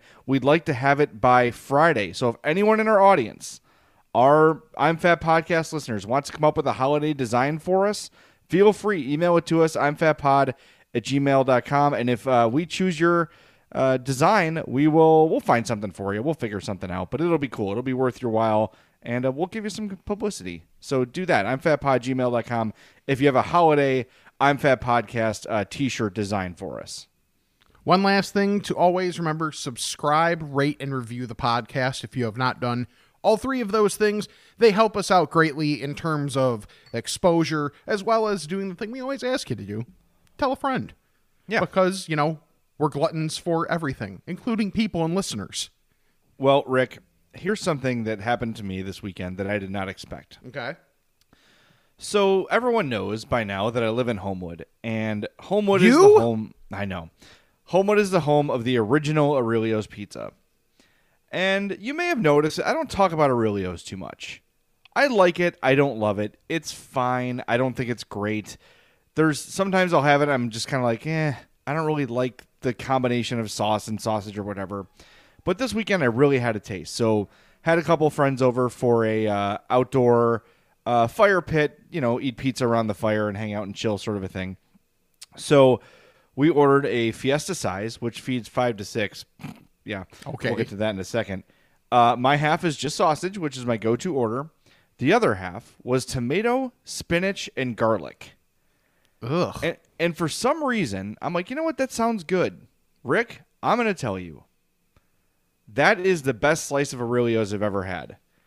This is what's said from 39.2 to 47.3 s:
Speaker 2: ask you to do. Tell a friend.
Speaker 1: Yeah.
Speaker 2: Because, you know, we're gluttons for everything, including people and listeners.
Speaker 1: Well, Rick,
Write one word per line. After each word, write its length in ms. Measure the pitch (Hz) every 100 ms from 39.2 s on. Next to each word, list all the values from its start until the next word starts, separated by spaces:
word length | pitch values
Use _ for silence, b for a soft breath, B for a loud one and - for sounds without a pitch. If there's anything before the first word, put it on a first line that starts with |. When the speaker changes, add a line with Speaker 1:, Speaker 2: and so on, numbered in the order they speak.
Speaker 2:
ask 260 | 254 262 -
you 60 | 107
to 80 |
do. 220 | 101 107 117 - _ _ _ -
Tell 140 | 277
a 40 | 269
friend. 380 | 277 254 208 - _ _ _ _ -
Speaker 1:
Yeah. 140 | 220
Speaker 2:
Because, 460 | - 196 185 190 -
you 60 | 156
know, 240 | 147 156 _ _ _ -
we're 120 | 147
gluttons 480 | 139 160 160 156 -
for 340 | - 165 165
everything, 500 | 170 160 135 104 92 -
including 440 | 185 - 208 208
people 320 | 208 220 175
and 120 | 165 185
listeners. 560 | - 113 95 - - _ _ _ _ _ _ -
Speaker 1:
Well, 260 | 135 139 -
Rick, 320 | 131 123 - - _ _